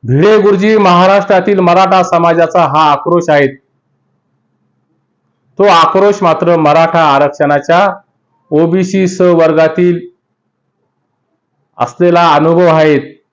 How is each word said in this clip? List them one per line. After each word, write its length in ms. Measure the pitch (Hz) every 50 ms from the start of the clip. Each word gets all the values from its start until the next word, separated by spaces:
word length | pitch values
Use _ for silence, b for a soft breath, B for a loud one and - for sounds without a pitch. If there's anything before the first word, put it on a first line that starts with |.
| -
भिडे 400 | 117 127 139 175 208 220 214 196
गुरुजी 340 | 208 202 180 190 214 220
महाराष्ट्रातील 840 | 214 202 185 180 175 180 190 196 202 190 - 208 185 180 208 202 190
मराठा 420 | 180 170 175 185 190 190 - 190 180
समाजाचा 580 | 180 - 170 170 170 165 165 170 160 - 185
हा 300 | 165 139 139 151 160 151 143
आक्रोश 320 | 139 - 170 170 175 165 175
आहे. 180 | 151 143 143 135 135 - _ _ _ _ _ _ _ _ _ _ _ _ _ _ _ _ _ _ _ _ _ _ _ _ _ _ _ _ _ _ _ _ _ _ _ _ _ _ _ -
तो 60 | 190
आक्रोश 580 | 202 180 165 160 - - 190 196 208 202 196 185
मात्र 340 | 170 156 151 185 170 170
मराठा 440 | 165 156 147 147 165 165 165 165 170
आरक्षणाच्या 920 | 160 151 139 139 147 143 143 - 151 143 147 143 139 - 165 175 202 196 180 - _ _ _ _ _ _ _ _ _ _
ओबीसी 560 | 151 151 165 165 170 190 185 185 190 190 190
सवर्गातील 1000 | 180 185 - 180 180 175 170 165 160 156 156 160 156 160 - 180 180 175 175 - - _ _ _ _ _ _ _ _ _ _ _ _ _ _ _ _ _ _ _ _ _ _ _ _ _ _ _ _ _ _ _ _ _ -
असलेला 540 | 120 120 - _ 175 175 170 175 175 165 151
अनुभव 340 | 147 151 160 170 170 180
आहे. 560 | 170 160 160 156 156 147 135 139 - - _ _ _